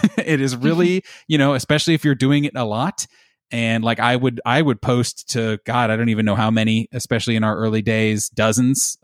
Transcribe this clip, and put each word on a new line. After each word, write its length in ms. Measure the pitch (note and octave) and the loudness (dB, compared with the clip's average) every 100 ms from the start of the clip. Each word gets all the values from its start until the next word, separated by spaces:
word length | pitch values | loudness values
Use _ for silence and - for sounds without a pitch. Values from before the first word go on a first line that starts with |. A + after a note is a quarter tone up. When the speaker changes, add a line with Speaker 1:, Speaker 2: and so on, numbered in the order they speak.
| - | 0
Speaker 1:
<laughs> 120 | - | 0
it 220 | - D3 | -2 0
is 160 | C3+ B2 | 0 -2
really, 460 | C#3+ E3 F3+ F#3 | 0 2 2 0
Speaker 2:
Mm-hmm. 220 | - - - | -4 -18 -2
Speaker 1:
you 100 | D3+ | 2
know, 160 | C#3 | 2
especially 400 | C3 - D3 - | 0 0 0 2
if 120 | D#3+ D3+ | 2 2
you're 100 | C3+ | 2
doing 300 | C3+ D3 C#3+ | 2 2 0
it 80 | C3 | -4
a 80 | |
lot. 420 | A2+ G#2+ D#3+ - - _ _ _ - | -4 -2 -4 -6 -12 _ _ _ -10
And, 320 | A#2+ A#2 A2+ | -4 -2 0
like, 160 | A2+ A2+ | 0 0
I 160 | A#2 B2 | 2 2
would, 260 | C3 A#2 A2+ | 0 -2 -2
I 160 | C3+ | 0
would 180 | D3+ A2 | 2 0
post 480 | - B2 A#2+ - - | 0 0 0 -6 -6
to, 280 | A#2+ A2+ G#2 | -4 -2 -4
God, 280 | - B2 A#2 | -4 -2 0
I 40 | A2 | 0
don't 140 | A#2 | 0
even 160 | G#2+ G#2+ | 2 2
know 80 | |
how 160 | G2+ A2 | 2 2
many, 380 | A2+ A2 A2 A2 | 2 2 0 -2
especially 440 | A#2+ - A#2 A#2+ A2+ | -8 -4 -2 0 0
in 80 | |
our 120 | A2 G2 | 0 0
early 280 | A2 A2 | 0 0
days, 460 | G#2+ A2 A2 G#2 - | 0 0 0 0 -4
dozens, 680 | - A2 A2 B2+ C3+ - - | 0 0 2 2 0 -2 -6